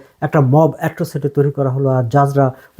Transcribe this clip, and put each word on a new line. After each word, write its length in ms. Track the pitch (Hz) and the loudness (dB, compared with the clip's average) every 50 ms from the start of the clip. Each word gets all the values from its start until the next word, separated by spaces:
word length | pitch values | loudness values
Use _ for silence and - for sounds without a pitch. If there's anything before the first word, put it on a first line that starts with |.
| - _ _ _ | -4 _ _ _
একটা 200 | 160 151 - 160 | -6 -2 0 0
মব 300 | 135 123 139 156 160 147 - - | 2 4 4 4 4 2 0 -2
অ্যাট্রোসিটি 520 | 160 156 - - 175 - - 147 139 139 | -6 -6 -4 -6 -8 -8 -6 -6 -6 -4
তৈরি 220 | - 147 143 147 | -2 -2 -2 -2
করা 180 | 143 143 139 131 | -2 -2 -4 -2
হলো 200 | 127 139 139 131 | -2 -2 -2 0
আর 140 | 131 127 123 113 | 0 0 -2 0
জাজরা 440 | 123 143 139 139 135 139 139 127 131 - - _ _ - | 2 2 2 2 2 0 0 0 -2 -6 -14 _ _ -10